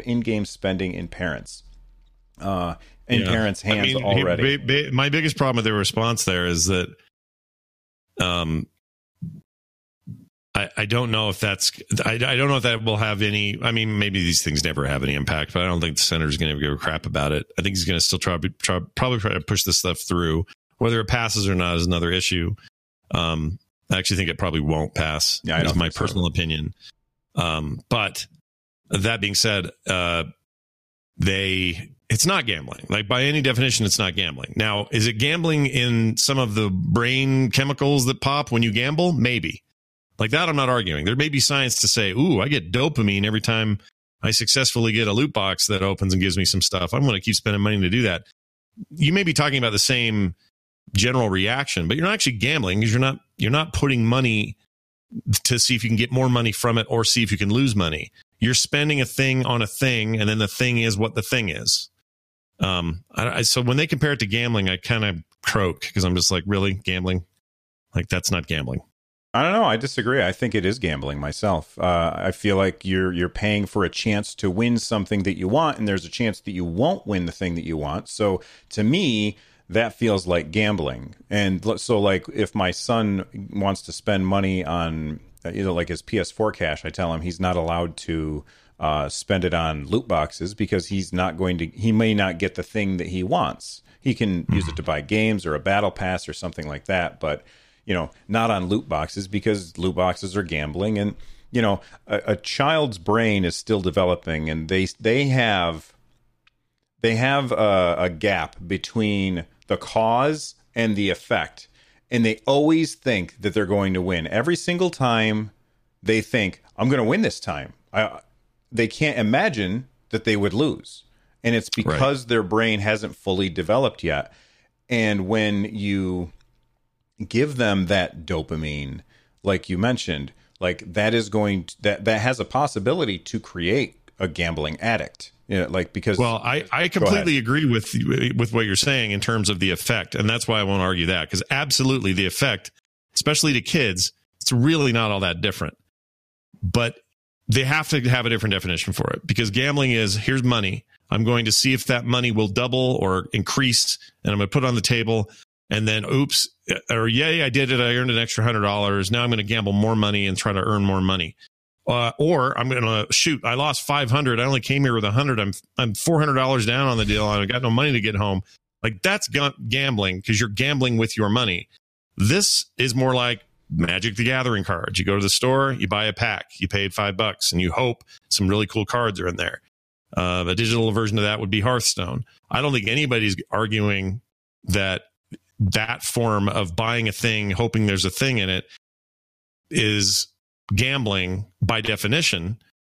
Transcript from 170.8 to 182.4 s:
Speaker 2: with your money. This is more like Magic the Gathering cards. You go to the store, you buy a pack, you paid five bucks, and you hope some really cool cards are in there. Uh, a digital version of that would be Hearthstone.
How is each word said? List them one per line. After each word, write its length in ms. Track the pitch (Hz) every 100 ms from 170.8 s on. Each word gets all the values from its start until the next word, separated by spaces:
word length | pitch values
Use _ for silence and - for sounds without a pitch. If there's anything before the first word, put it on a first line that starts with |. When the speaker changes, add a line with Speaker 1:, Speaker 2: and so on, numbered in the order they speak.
| 127 117
Speaker 2:
with 200 | 113 -
your 120 | 104
money. 380 | 113 117 87 - _ _ _ _ -
This 500 | 101 180 202 - - -
is 160 | 127
more 220 | 123 131 127
like 260 | 120 120 - _ _
Magic 440 | 80 85 92 110 101
the 80 |
Gathering 400 | 117 131 127 107
cards. 360 | 95 85 - 98
You 60 | 92
go 100 | 98
to 60 |
the 80 | 98
store, 420 | - 127 135 135
you 140 | 127 101
buy 180 | 104 107
a 80 |
pack, 380 | - 120 98 - -
you 80 | 95
paid 260 | 101 98
five 240 | - 101 95
bucks, 340 | 110 92 -
and 80 | 87
you 100 | 90
hope 320 | 95 127 117 _ - _
some 180 | - 95
really 200 | 104 104
cool 180 | 110 101
cards 340 | 120 117 92
are 80 | 90
in 80 | 87
there. 260 | 87 - _ _ _ _ _ -
Uh, 280 | 90 90 87
a 80 | 90
digital 360 | 113 117 113
version 260 | 107 110 107
of 60 |
that 160 | 104 107
would 100 | 104
be 100 | 104
Hearthstone. 640 | 110 123 - - 90 64 - _